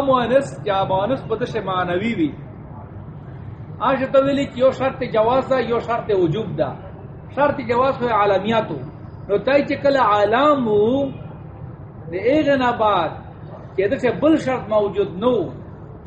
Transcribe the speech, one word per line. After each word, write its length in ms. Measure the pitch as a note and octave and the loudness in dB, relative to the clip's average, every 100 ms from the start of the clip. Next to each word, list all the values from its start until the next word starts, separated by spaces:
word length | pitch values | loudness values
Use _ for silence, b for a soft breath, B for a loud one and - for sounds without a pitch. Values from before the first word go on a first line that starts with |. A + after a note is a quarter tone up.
مؤنث 460 | C#4 B3+ A3+ C4 C#4 - G3+ | 4 2 4 2 2 -4 -2
یا 180 | G3 | 0
مؤنث 380 | F#3+ F#3+ G3+ C4 - | 2 0 0 -2 -2
په 60 | A3 | -4
دشه 260 | A#3+ A3 | -2 -4
معنوی 520 | F#3+ F#3 F3+ F3+ A3+ G#3 | -2 -2 0 -2 -2 0
وی۔ 160 | D3+ - - - - - - - - - - - - - - - | -2 -2 -12 -16 -16 -16 -16 -14 -14 -14 -14 -14 -14 -14 -14 -4
آج 240 | A#3 C4 C4 | 0 0 2
ته 60 | C4+ C4+ | 2 4
ویلی 200 | C#4 C4+ | 2 -2
چې 100 | A#3 | 2
یو 140 | C4 | 2
شرط 320 | B3+ C4 C4 B3 | 2 -2 -2 -2
جواز 360 | G#3+ A3 C4 B3 | 2 4 2 2
ده، 80 | C4 | 0
یو 180 | A3+ A#3 | 0 -2
شرط 320 | - A#3 - | -2 -4 0
وجوب 440 | G3 E3+ G#3 F#3+ D3+ | 2 2 0 -4 -2
ده۔ 140 | C#3 A#2+ - - - - - - | -4 -4 -14 -16 -16 -16 -10 0
شرط 220 | C#4 - A3+ | 2 2 0
جواز 240 | A#3+ C4+ B3 | 2 2 0
خو 80 | A#3+ | 0
عالمیاتو، 720 | G#3 G3+ F#3+ G3+ A3+ - C#3+ - - - - - | 2 4 2 2 0 0 -6 -10 -14 -16 -14 -2
نو 80 | G3+ | 0
تای 280 | A3+ C#4+ - | 4 2 2
چې 100 | C#4 | 2
کله 160 | C#4+ C4+ | 2 4
عالم 680 | G#3+ G#3 G#3 A#3 D4 C#4+ A#3 | 4 4 4 4 4 4 4
وو، 440 | G#3 G#3+ C4+ C#4 - - - - - - - - - - | 4 4 2 0 -6 -12 -14 -16 -14 -16 -16 -16 -16 -8
د 20 | F3 | -2
هغه 400 | G#3+ D4+ C#4+ C#4 | 2 4 4 4
نه 160 | B3 A3+ | 2 2
بعد 340 | G#3+ F#3+ D#3 - - - - - - - | 2 2 0 -4 -14 -16 -16 -14 -8 -2
چې 80 | G3 | 0
د 20 | C4+ | 2
څه 240 | B3 G3+ | 0 2
بل 140 | D4 D4+ | 4 4
شرط 340 | B3+ A#3+ G3+ | 2 -4 0
موجود 400 | G#3+ G3+ F#3 F#3+ E3+ | 2 2 0 -2 0
نو، 120 | A#3+ A#3 D3 - - - - - | 2 2 0 -6 -14 -16 -16 -14